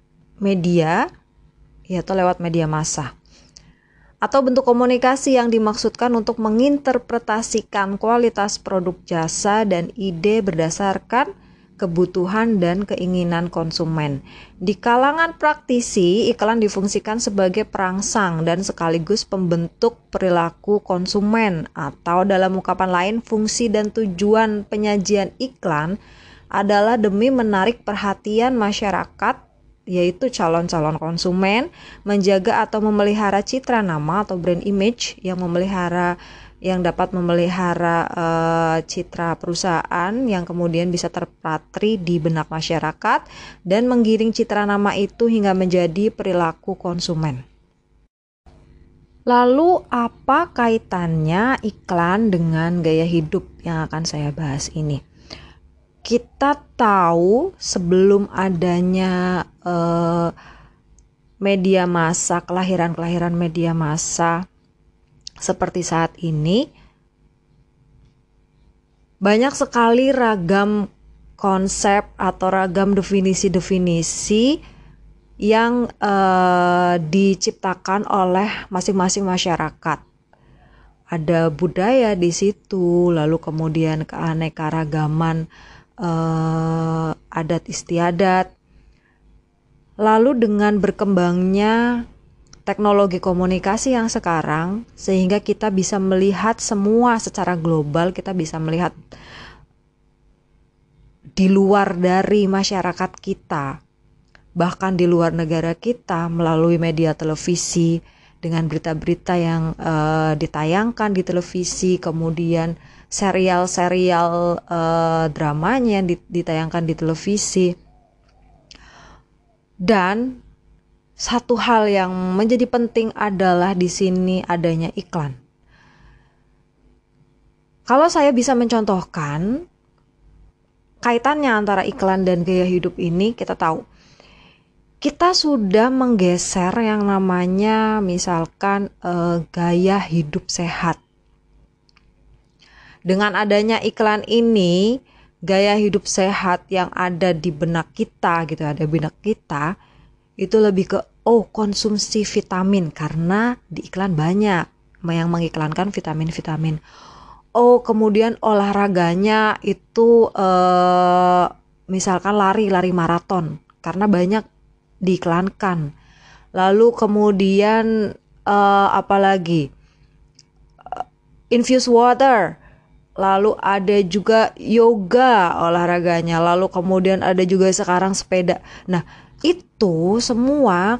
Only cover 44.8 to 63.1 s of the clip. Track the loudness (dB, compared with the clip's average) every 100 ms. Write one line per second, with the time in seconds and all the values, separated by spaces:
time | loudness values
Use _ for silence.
44.8 | 0 0 -4 0 2 2 2 2 2 2
45.8 | 0 0 -2 -2 -2 0 0 -4 -10 -8
46.8 | -6 -6 -4 -4 -4 -6 -12 _ _ _
47.8 | _ _ _ _ _ _ -20 -20 -20 -20
48.8 | -20 _ _ _ 0 4 4 4 4 2
49.8 | -2 -4 -4 -6 0 0 0 -2 0 0
50.8 | -4 -6 -2 -2 0 0 0 -2 -6 -10
51.8 | -4 -2 0 2 2 0 0 0 0 0
52.8 | 0 0 2 0 -2 -6 -6 -14 -8 -6
53.8 | -6 -6 -6 -4 -6 -4 -6 -6 -8 -6
54.8 | -4 -6 -10 _ -20 -20 -20 -20 _ _
55.8 | _ _ -2 -2 -2 -2 -2 -2 -6 0
56.8 | 2 4 4 4 4 2 0 -6 -6 -4
57.8 | 2 4 6 4 0 -2 -2 0 0 0
58.8 | 0 0 0 0 -2 -4 -6 _ -4 -2
59.8 | 0 0 0 0 -2 -6 -20 -20 -20 _
60.8 | _ _ _ _ _ _ 0 2 2 2
61.8 | 2 0 0 -2 -2 -4 -2 -4 -2 0
62.8 | -2 -4 -4